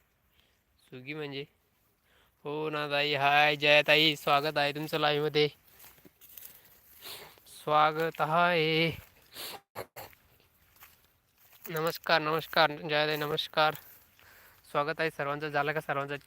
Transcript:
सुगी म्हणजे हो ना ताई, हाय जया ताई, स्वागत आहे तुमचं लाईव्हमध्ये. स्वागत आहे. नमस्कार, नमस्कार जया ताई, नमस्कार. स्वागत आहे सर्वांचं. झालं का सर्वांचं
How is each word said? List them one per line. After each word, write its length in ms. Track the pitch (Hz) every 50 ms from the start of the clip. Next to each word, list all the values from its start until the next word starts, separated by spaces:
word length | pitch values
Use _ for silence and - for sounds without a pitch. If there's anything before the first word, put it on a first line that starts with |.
| _ _ _ _ _ _ _ _ _ _ _ _ _ _ _ _
सुगी 360 | _ _ 135 127 127 139 151
म्हणजे 300 | 156 151 143 139 139 147 _ _ _ _ _ _ _ _ _ _ _ _ _ _ _ _ _ _ _ -
हो 260 | 147 147 156 156 156
ना 180 | 151 147 147 147
ताई, 260 | 143 143 147 147 147
हाय 420 | 135 139 139 143 147 151 151 151
जया 260 | 147 147 147 147 147
ताई, 340 | 147 151 151 156 156 160 147
स्वागत 420 | - - 165 143 143 143 156 151 147
आहे 140 | 143 143
तुमचं 260 | 143 147 156 151 165 156
लाईव्हमध्ये. 500 | 151 151 147 147 151 151 143 151 151 147 - _ _ _ _ - - - - _ _ - _ _ - - - - - - - - _ - _ _ _ _ - - - - - - - - - _ _
स्वागत 720 | - - - - 156 151 151 151 156 156 160 165 160 - -
आहे. 680 | 151 151 160 175 175 175 175 165 156 160 160 160 165 160 - - - _ _ _ _ _ - - - - - - _ _ - - - _ _ - - - - _ _ _ _ _ _ _ _ _ _ _ _ _ - _ _ _ _ _ _ _ _ _ _ _ _ _ - _ - -
नमस्कार, 520 | 165 156 160 170 - - - - 170 160
नमस्कार 500 | 151 151 160 160 - - - 170 160 151
जया 360 | 147 160 180 156 147 151 151
ताई, 100 | 151 156
नमस्कार. 580 | 147 151 147 156 156 - - - 160 156 156 156 - - - - - _ _ _ _ _ - - - - - _ _ _ -
स्वागत 300 | - 147 143 156 160 -
आहे 100 | 160 160
सर्वांचं. 380 | - - 143 143 147 147 156 151
झालं 240 | 143 147 143 151
का 80 | 147 156
सर्वांचं 360 | - - 143 139 139 139 143 135 -